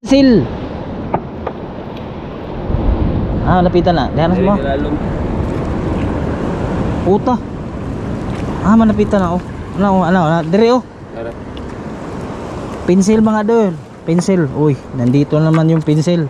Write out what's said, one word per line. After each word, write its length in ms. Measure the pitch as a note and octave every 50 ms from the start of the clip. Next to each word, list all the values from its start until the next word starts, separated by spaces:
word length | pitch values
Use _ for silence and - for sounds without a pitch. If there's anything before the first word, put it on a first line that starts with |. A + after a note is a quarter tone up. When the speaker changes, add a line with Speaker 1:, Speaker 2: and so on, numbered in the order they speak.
| - -
Speaker 1:
Sil. 320 | C4+ C#4 C#4 C4 A#3+ F#3 A#2+ - - - - - - - - - - - - - - - - - - - - - - - - - - - - - - - - - - - - - - - - - - - - - - - - - - - - - - - - - - - -
Ah, 160 | C#3 E3 F#3
lapitan 360 | F3 F3+ F3 F3+ E3 F#3 E3+
na. 120 | D#3 B2+ A2+
Diyan 160 | - - D#3+ F3
na 80 | F3+
Speaker 2:
Dili, 120 | F#3 F#3+ G3
Speaker 1:
mo. 60 | G#3
Speaker 2:
nilalong. 400 | G3+ - - - C#3+ D3 - D3+ - - - - - - - - - - - - - - - - - - - - - - - - - - - - - - - - - - - - - - - - - -
Speaker 1:
Puta. 300 | E3+ F#3+ G#3 - C#4 B3 - - - - - - - - - - - - - - - - - - - - - - - - - -
Ah, 120 | F3 G#3+
malapitan 440 | A3+ A3+ G#3+ G3+ G#3 G#3 - G3+ G3+
na, 160 | F#3+ E3+ E3+
oh. 60 | F3+ - - - - - - -
Ano, 100 | E3 F#3+ G3+ F#3+ F#3+
oh, 20 | F3+
ano, 160 | D#3+ F#3 F#3+ E3+
ano, 200 | D3+ E3 E3+ D#3 D#3+
dire, 200 | F3 G3+ A3+ A#3
oh. 100 | B3 B3+ - - - - - -
Speaker 2:
Harap. 240 | - B2 A2+ A#3 - - - - - - - - - - - - - - - - - - - - - - - - - - - - - - - -
Speaker 1:
Pencil, 320 | F3+ G3 F#3+ G3 A3 A3
mga 200 | A3 A3 G#3+ G#3+ G#3+
idol. 280 | G#3 A#3 A#3 A3 F#3+ E3 D3 C3 - - - - -
Pencil. 400 | E3 F3+ E3+ - F#3+ F3+ D#3+ C3+ B2+
Uy, 180 | C#3 D3 D#3 C#3 - - - -
nandito 400 | C3 A#2+ B2 B2 C#3+ C#3+ C#3+ D#3
naman 320 | D3+ D#3+ D#3+ D#3+ D#3+ D#3+ D#3+
yung 160 | E3 D#3+ D3+
pencil. 400 | D3+ D3 D#3 D#3 F3 F3 F3 D#3 C3